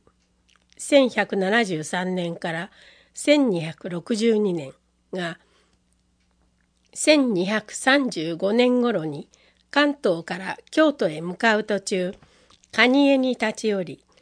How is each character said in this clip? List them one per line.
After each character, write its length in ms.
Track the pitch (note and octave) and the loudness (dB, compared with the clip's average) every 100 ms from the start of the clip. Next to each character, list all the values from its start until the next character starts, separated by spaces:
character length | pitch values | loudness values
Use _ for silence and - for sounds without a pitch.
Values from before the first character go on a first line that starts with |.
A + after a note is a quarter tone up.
| _ _ _ _ _ _ _ - | _ _ _ _ _ _ _ -16
千 320 | - C#4+ B3+ | 4 4 4
百 280 | G#3+ G3 G3+ | 2 -2 -2
七 280 | F#3+ A3+ | 0 2
十 180 | G#3 D#3 | 0 -2
三 320 | D3+ F3+ F#3 | -4 -4 -4
年 220 | F#3 E3+ E3+ | -4 -4 -6
か 160 | F3 | -8
ら 180 | E3 F#3 _ - _ _ | -8 -10 _ -20 _ _
千 340 | - - D4 C4 | -8 2 4 4
二 140 | F3 | 0
百 260 | D#3+ - E3 | -4 -8 -10
六 260 | F3 - | -10 -6
十 220 | A3+ A#3 G#3+ | -2 2 2
二 160 | G#3 | 0
年 220 | E3+ C3+ - _ _ _ | -2 -8 -16 _ _ _
が、 260 | F#3+ E3+ E3 _ _ _ _ _ _ _ _ _ _ _ _ _ _ _ | -8 -8 -10 _ _ _ _ _ _ _ _ _ _ _ _ _ _ _
千 380 | - - D4+ B3+ | -6 2 4 4
二 140 | F#3 F3+ | 0 -2
百 260 | G#3+ - | -4 -6
三 380 | - C4+ C#4 B3+ | -4 0 2 0
十 260 | E3+ D#3+ E3 | -4 -6 -4
五 160 | G3 | -2
年 300 | A3+ B3 B3 | 2 2 2
頃 240 | A#3+ G3+ D#3 | 0 -2 -4
に 200 | C#3+ - _ _ _ _ | -8 -14 _ _ _ _
関 240 | - D4 | 0 0
東 280 | C#4+ G#3 E3 | 0 0 -2
か 140 | - F3+ | -4 -10
ら 220 | F#3+ - - | -10 -12 -6
京 220 | - D#4 | 2 2
都 160 | D4 F#3+ | 2 -2
へ 140 | D3+ | -4
向 140 | E3+ F3 | -8 -2
か 200 | A#3 G#3 | 0 2
う 80 | |
途 160 | G#3+ G3+ | 0 -4
中、 340 | G3 F#3+ F3+ G#3 _ _ _ _ _ | -2 -4 -4 -8 _ _ _ _ _
蟹 380 | - A#3+ C#4 C#4 | 2 4 6 4
江 80 | C4+ | 4
に 140 | B3+ | 2
立 220 | B3 A3 | -2 -4
ち 140 | - A3 | -4 -4
寄 140 | G3+ | -2
り、 220 | F3 - _ _ | -4 -10 _ _